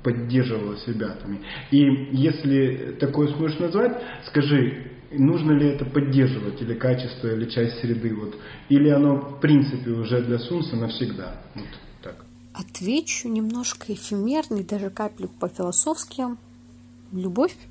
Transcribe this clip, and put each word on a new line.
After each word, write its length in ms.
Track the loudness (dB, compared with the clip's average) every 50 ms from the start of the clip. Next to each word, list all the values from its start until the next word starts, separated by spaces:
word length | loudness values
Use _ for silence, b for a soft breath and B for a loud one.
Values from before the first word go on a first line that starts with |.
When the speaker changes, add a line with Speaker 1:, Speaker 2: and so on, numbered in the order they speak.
| 0
Speaker 1:
поддерживалось 800 | -2 -2 -2 -2 0 2 2 2 2 0 -4 -4 -6 -8 -8 -6 -6
ребятами. 540 | -6 -4 -4 -6 -8 -10 -10 -10 -10 -10 B B B B B B
И 100 | 6 6 8 8 6 2 0 -2
если 840 | 0 2 2 2 2 0 0 2 4 4 4 2 0 -2 -6 -10 -4 -2
такое 280 | -2 0 2 2 0 0
сможешь 300 | 0 -2 -2 -2 -2 -2
назвать, 420 | -4 -2 2 2 2 2 0 B B B B B -16 -2
скажи, 640 | 0 0 2 4 4 4 4 2 0 -6 -12 -14 -16 -18 -18 -10
нужно 400 | 0 4 4 4 4 4 4 4
ли 160 | 4 6 6 4
это 180 | 2 2 -4
поддерживать, 760 | 0 0 0 0 4 4 4 4 4 2 -2 -4 -6 -6 -6
или 120 | -6 -6 -6
качество, 540 | -2 0 0 0 0 0 -6 -8 -6 -4 -4
или 220 | -2 -2 -4 -4
часть 300 | 0 0 0 0 -2 -4
среды, 360 | -2 -2 -2 0 -2 -2 -4
вот, 200 | -4 -6 -8 -10 -12 B B B B B B
или 200 | 4 6 6 6
оно 260 | 6 6 6 4 4 2
в 220 | -2 -8 -10 -2
принципе 520 | 4 6 6 6 6 4 0 -4 -4 -4
уже 300 | -4 -2 -2 0 0 0
для 180 | 0 0 -2 -2
Сунса 360 | -2 -2 -4 -4 -4 -2 -4
навсегда? 600 | -4 -4 -4 -4 -4 -4 -4 -4 -8 -10 -10 -12 -14 -16 -16 -16
Вот 120 | -16 -16 -16 -16 -18 -20 -20 -20 -18
так. 140 | -16 -16 -16 -16 -20 -20 -20 -20 -20 -20 -16
Speaker 2:
Отвечу 760 | -16 -16 -10 -10 -6 -4 -2 -2 -2 -2 -2 -6 -6 -4 -4
немножко 640 | -4 -2 -2 -2 -4 -4 -4 -6 -6 -8 -8 -10 -8
эфемерно 640 | -8 -6 -6 -4 -2 -2 0 0 0 -2 -2 -4 -4
и 60 | -4
даже 260 | -4 -4 -4 -4 -6
капельку 440 | -6 -6 -6 -6 -6 -8 -10 -10 -8 -6
по-философски. 840 | -6 -6 -4 -4 -4 0 4 4 4 4 2 -2 -4 -8 -6 -8 -6 -6 -6 -10 -12 -20 -20 -20 -20 -20 -20 -20 -20 -20 -20 -20 -20 -10 -8
Любовь. 420 | -6 -4 -4 0 0 0 0 0 -6 -18 -20